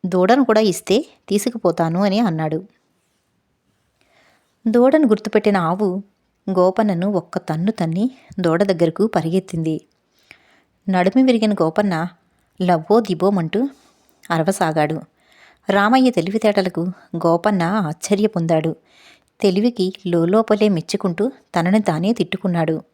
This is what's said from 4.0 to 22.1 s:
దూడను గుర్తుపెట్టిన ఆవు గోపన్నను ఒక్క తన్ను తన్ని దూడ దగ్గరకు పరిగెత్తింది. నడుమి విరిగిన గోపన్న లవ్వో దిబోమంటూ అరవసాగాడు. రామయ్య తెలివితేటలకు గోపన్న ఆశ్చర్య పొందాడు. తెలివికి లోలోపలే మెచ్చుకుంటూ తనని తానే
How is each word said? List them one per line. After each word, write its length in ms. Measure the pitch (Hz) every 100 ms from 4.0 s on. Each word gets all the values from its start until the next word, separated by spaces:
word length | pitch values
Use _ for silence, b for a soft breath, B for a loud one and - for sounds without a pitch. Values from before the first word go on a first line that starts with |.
| _ _ _ _ _ _ 226
దూడను 400 | 233 254 311 277
గుర్తుపెట్టిన 480 | 214 208 214 208 202
ఆవు 460 | 165 185 208 180 - _ _ _ -
గోపన్నను 640 | 185 180 185 214 170 190
ఒక్క 260 | 190 165 185
తన్ను 340 | - 160 185
తన్ని 380 | - 165 170 247 B B -
దూడ 220 | 175 165
దగ్గరకు 440 | 196 175 165 160 214
పరిగెత్తింది. 760 | 175 165 185 185 165 160 156 _ _ _ b b b b b b _ -
నడుమి 340 | 185 180 262
విరిగిన 320 | 262 226 214
గోపన్న 540 | 202 160 160 208 165 175 _ _ _ _ _
లవ్వో 380 | 180 170 160 220
దిబోమంటూ 680 | 214 165 185 202 160 208 277 b b b b b -
అరవసాగాడు. 680 | 165 160 190 165 156 151 156 - b b b b b -
రామయ్య 400 | 196 208 262 254
తెలివితేటలకు 680 | 233 165 214 214 202 185 170 180 b b 170
గోపన్న 460 | 170 170 208 196
ఆశ్చర్య 640 | 170 214 165 160 - 202 214
పొందాడు. 500 | 185 165 160 160 - b b b b b _
తెలివికి 520 | 196 185 233 240 185 - 175
లోలోపలే 640 | 170 165 208 220 214 214
మెచ్చుకుంటూ 600 | 175 - 202 190 165 226
తనని 520 | - _ 175 170 214
తానే 320 | 202 156 185